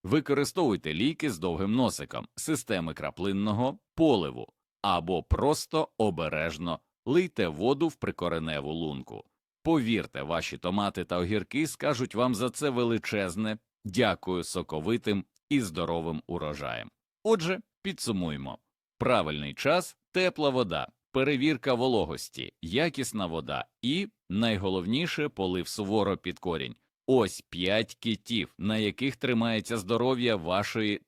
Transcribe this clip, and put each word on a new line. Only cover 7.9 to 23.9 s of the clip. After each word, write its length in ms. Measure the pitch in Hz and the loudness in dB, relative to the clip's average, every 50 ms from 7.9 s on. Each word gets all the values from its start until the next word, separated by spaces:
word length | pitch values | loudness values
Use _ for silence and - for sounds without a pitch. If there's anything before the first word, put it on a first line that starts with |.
| - | 0
прикореневу 800 | _ - 104 87 - 87 85 82 82 78 80 78 71 69 73 | _ -4 -4 -4 -2 -2 -2 0 -2 -2 -2 -4 -4 -4 -4
лунку. 520 | 78 82 85 78 71 67 64 - 55 50 - _ _ _ _ _ _ _ | -4 -2 -2 -4 -4 -6 -8 -12 -14 -16 -16 _ _ _ _ _ _ _
Повірте, 600 | _ 156 165 151 120 113 113 98 - - _ - | _ 2 2 4 4 2 2 2 0 -2 _ -8
ваші 360 | 69 76 85 82 - - - - | -4 -2 -2 -2 -2 -4 -8 -4
томати 460 | - 90 92 101 101 98 - 95 85 | -4 0 0 2 0 0 -2 -4 -4
та 140 | - 90 90 | -2 0 0
огірки 480 | 90 87 107 104 92 _ - 139 160 | 0 0 0 -2 -2 _ -2 -2 -2
скажуть 480 | 151 - _ - 147 143 117 127 - - | -2 -4 _ 0 0 0 0 -2 -2 0
вам 200 | 107 123 127 123 | 0 2 2 2
за 160 | 95 123 123 | 0 -2 -2
це 200 | - - 151 143 | -2 -2 -2 0
величезне 880 | 127 123 123 117 117 104 - - 117 104 98 92 85 101 110 107 107 107 _ _ _ _ _ | 0 2 2 2 2 0 0 -2 -2 0 0 -2 -2 -2 -2 -4 -4 -6 _ _ _ _ _
«дякую» 600 | 107 90 123 120 104 87 - - 92 92 87 80 | -4 2 4 4 4 4 0 -2 -2 -2 0 -2
соковитим 800 | - - 92 85 - 78 78 78 98 117 117 - 110 101 98 90 _ _ _ _ _ | -2 -4 -6 -4 -4 -6 -4 0 0 -2 0 0 0 0 0 -2 _ _ _ _ _
і 120 | 143 139 | 0 0
здоровим 600 | 117 95 80 90 85 82 85 85 80 82 80 76 _ | 0 0 -2 -2 -2 0 0 -2 -2 -2 -4 -6 _
урожаєм. 640 | - 87 85 80 76 76 73 71 64 58 57 57 - _ _ _ _ _ _ _ | -6 -6 -6 -4 -6 -6 -6 -6 -6 -6 -8 -10 -12 _ _ _ _ _ _ _
Отже, 360 | 214 220 196 160 170 185 - - _ _ _ | 2 2 4 4 -2 -2 -2 -6 _ _ _
підсумуємо. 760 | - 196 190 - - 120 107 95 87 80 73 69 67 65 57 - _ _ _ _ _ _ _ _ | -8 -8 -6 -4 -2 -2 0 0 0 -2 -4 -4 -6 -10 -10 -12 _ _ _ _ _ _ _ _
Правильний 560 | - - 127 104 85 76 76 73 73 71 - | 2 4 4 4 2 0 -2 -4 -4 -6 -8
час — 420 | - - 135 160 180 175 - - _ _ _ | -2 2 2 2 2 2 -4 -14 _ _ _
тепла 380 | - 185 185 180 - - 151 143 | -2 0 0 2 2 2 2 2
вода, 380 | 131 127 120 92 82 73 64 - _ _ _ _ | 4 2 0 0 0 -4 -4 -6 _ _ _ _
перевірка 640 | - 131 131 139 147 127 135 156 156 120 - 139 127 | 0 0 2 2 2 2 2 2 0 2 2 0 2
вологості, 800 | 113 127 131 123 107 85 76 76 - - - - - 62 50 _ _ | 2 4 4 4 4 2 2 -2 -8 -8 -12 -12 -12 -12 -12 _ _
якісна 640 | - 82 90 127 160 170 135 139 127 120 - 107 95 | -8 -2 0 0 0 0 0 -4 -6 -4 -2 -4 -4
вода 380 | 85 80 80 69 67 71 64 57 _ _ _ | -2 -2 -4 -4 -4 -6 -6 -6 _ _ _
і, 260 | - 120 | -2 0